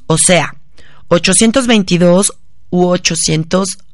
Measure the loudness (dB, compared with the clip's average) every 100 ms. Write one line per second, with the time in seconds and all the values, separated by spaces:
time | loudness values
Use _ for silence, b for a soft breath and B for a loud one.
0 | -4 0 2 2 0 -8 -20 b b b
1 | -2 0 2 2 2 2 2 2 2 2
2 | 4 4 0 -6 -16 -20 -6 0 0 0
3 | -2 -4 -2 -4 -2 -2 -2 -8 -16